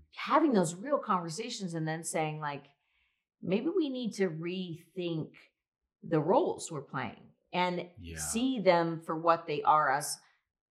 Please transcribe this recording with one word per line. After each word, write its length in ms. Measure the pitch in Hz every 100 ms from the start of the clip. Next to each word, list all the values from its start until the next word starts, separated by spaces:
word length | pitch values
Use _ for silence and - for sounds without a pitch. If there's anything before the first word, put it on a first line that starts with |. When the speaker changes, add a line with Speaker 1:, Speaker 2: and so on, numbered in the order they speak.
| _
Speaker 1:
Having 380 | - - 277 311
those 220 | 214 160 175
real 220 | 254 277
conversations 760 | 202 185 170 160 240 233 180
and 120 | 165 156
then 160 | 160
saying, 340 | 160 180 156 151
like, 280 | 147 143 - _ _ _ _ _ _ _
"Maybe 280 | - 202 294
we 180 | 381 294
need 240 | 254 233
to 140 | - 190
rethink 1000 | 160 175 185 180 160 - 180 175 165 127 - - _ _ _ _ _
the 180 | - 156
roles 500 | 151 247 294 - -
we're 120 | 156
playing 500 | - 139 117 - - _ _
and 380 | 175 180 170 - -
Speaker 2:
Yeah. 200 | 82 80
Speaker 1:
see 420 | - 226 262 254
them 400 | 185 170 165 160
for 160 | 170 160
what 300 | 165 165 165
they 140 | 147
are 280 | - 151 147
as 300 | 139 143 - _ _ _ _ _